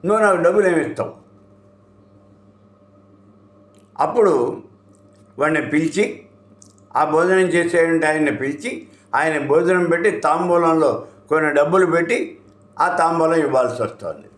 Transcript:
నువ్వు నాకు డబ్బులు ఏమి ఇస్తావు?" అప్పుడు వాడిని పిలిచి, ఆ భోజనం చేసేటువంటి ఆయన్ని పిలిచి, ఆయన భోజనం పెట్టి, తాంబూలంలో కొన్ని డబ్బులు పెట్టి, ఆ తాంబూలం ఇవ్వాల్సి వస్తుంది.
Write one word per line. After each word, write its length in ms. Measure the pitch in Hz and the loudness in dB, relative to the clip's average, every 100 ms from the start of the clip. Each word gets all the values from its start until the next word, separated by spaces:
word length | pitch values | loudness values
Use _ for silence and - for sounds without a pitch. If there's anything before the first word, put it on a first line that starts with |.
నువ్వు 180 | 175 220 | 0 2
నాకు 180 | 208 180 | 2 4
డబ్బులు 260 | 170 208 190 | 2 2 2
ఏమి 220 | 165 104 | 0 -2
ఇస్తావు?" 240 | 113 98 - _ _ _ _ _ _ _ _ 101 101 101 98 98 _ 101 98 98 98 98 98 _ _ _ _ _ _ _ - | -6 -8 -10 _ _ _ _ _ _ _ _ _ _ _ _ -20 _ _ _ _ _ _ _ _ _ _ _ _ _ _ -4
అప్పుడు 640 | 143 247 202 139 120 - - _ _ _ _ _ _ - | -2 2 2 2 0 -6 -18 _ _ _ _ _ _ -4
వాడిని 220 | 151 156 147 | 0 0 -2
పిలిచి, 360 | 151 165 190 226 - - _ _ - - _ _ | -2 -2 -2 -4 -6 -20 _ _ -20 -20 _ _
ఆ 80 | 131 | -4
భోజనం 440 | 151 156 180 185 185 | 0 0 2 2 2
చేసేటువంటి 500 | 170 170 170 165 165 | 0 0 0 2 2
ఆయన్ని 300 | 156 156 147 | 0 0 -2
పిలిచి, 520 | - 135 147 240 165 - _ _ | -2 -6 -8 -10 -12 -16 _ _
ఆయన 320 | 127 156 151 135 | -2 -2 -2 0
భోజనం 380 | 151 175 185 | 0 2 0
పెట్టి, 260 | 170 170 202 | 0 0 0
తాంబూలంలో 960 | - 151 165 180 170 165 160 143 104 - - - | -2 -2 0 0 0 2 2 0 -2 -10 -20 -4
కొన్ని 240 | 156 151 | 0 2
డబ్బులు 320 | 143 147 185 | 2 2 2
పెట్టి, 540 | 180 170 170 247 - - - _ - - | 2 0 0 -4 -4 -12 -20 _ -20 -4
ఆ 60 | 175 | -2
తాంబూలం 440 | 175 165 165 160 165 | 0 0 0 0 0
ఇవ్వాల్సి 440 | 143 131 120 - | 0 0 0 -4
వస్తుంది. 440 | 107 - 90 78 - | -8 -8 -14 -14 -18